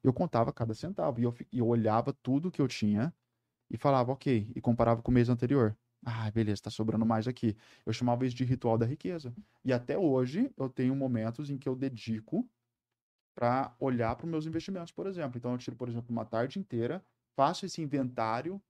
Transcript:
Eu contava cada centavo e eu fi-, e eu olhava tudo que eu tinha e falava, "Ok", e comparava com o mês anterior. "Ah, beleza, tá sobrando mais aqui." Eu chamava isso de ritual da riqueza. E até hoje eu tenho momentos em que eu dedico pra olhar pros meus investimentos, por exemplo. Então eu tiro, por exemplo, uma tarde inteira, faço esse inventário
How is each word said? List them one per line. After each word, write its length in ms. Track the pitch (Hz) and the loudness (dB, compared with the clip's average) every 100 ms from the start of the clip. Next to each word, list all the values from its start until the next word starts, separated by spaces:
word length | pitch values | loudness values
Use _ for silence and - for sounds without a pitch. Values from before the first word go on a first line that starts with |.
Eu 100 | 135 | 2
contava 400 | 120 175 117 120 | 2 2 2 2
cada 220 | - 113 | 0 -6
centavo 460 | 110 156 202 156 120 | -4 -6 -2 -2 2
e 20 | |
eu 80 | 120 | 0
fi-, 160 | 120 - | -2 -8
e 80 | 127 | 0
eu 80 | 113 | 2
olhava 440 | 117 107 107 120 | 4 4 2 0
tudo 380 | 135 - 135 180 | -4 0 0 0
que 100 | - | 0
eu 60 | 127 | -2
tinha 480 | - 107 104 139 - _ _ _ _ _ | 2 2 2 0 -4 _ _ _ _ _
e 60 | 117 | -2
falava, 340 | 147 135 123 | 2 2 2
"Ok", 400 | 135 - 120 104 | -2 0 0 0
e 80 | - | -4
comparava 400 | - 117 117 113 | 0 4 4 4
com 120 | 120 | 4
o 20 | |
mês 140 | 123 120 | 4 4
anterior. 480 | 120 120 143 110 107 _ _ | 2 2 4 2 0 _ _
"Ah, 240 | - 113 110 | -8 -4 -2
beleza, 340 | 107 107 101 | 0 0 -2
tá 80 | - | -6
sobrando 360 | - 110 110 113 | -4 -2 0 2
mais 220 | 113 110 | 2 0
aqui." 280 | 123 117 104 - - - | -2 -2 -2 -12 -12 -6
Eu 60 | |
chamava 340 | 117 123 120 131 | -2 0 2 0
isso 80 | |
de 80 | 123 | 0
ritual 340 | 127 127 120 113 | -2 0 2 2
da 80 | |
riqueza. 480 | 113 147 185 175 135 123 - _ | 2 -2 -6 -6 -10 -14 -20 _
E 80 | 131 | 0
até 240 | 123 123 143 | 0 0 0
hoje 560 | 175 131 127 160 269 - | 4 4 2 0 -2 -2
eu 120 | 135 | -6
tenho 280 | - 127 135 | 0 0 2
momentos 540 | 135 120 110 117 147 | 0 0 -2 -6 -6
em 60 | 139 | -6
que 120 | 135 | -4
eu 80 | 131 | -4
dedico 760 | 135 117 - 110 107 180 247 _ _ _ _ _ _ _ _ | -4 -6 -6 -6 -4 -4 -4 _ _ _ _ _ _ _ _
pra 440 | - 120 127 131 - | -2 2 2 -2 -2
olhar 380 | 135 123 113 123 | -2 2 0 -2
pros 120 | 170 | -4
meus 160 | 160 | -4
investimentos, 460 | 156 165 - 190 170 | -4 -6 -6 -8 -10
por 160 | - 190 | -8 -8
exemplo. 320 | 180 147 120 | -4 -6 -4
Então 140 | 120 | -4
eu 60 | 123 | -4
tiro, 180 | 123 123 | -6 -8
por 120 | 123 | -6
exemplo, 220 | 117 120 | -6 -4
uma 140 | 117 | -4
tarde 340 | 113 113 131 196 | -2 -2 -2 -4
inteira, 420 | 190 120 120 175 _ _ _ | -6 -4 -2 -4 _ _ _
faço 300 | - 139 180 | 2 2 2
esse 160 | 190 - | -8 -6
inventário 800 | 151 139 127 123 113 117 147 196 | -4 -2 -2 -2 -2 -2 -4 -10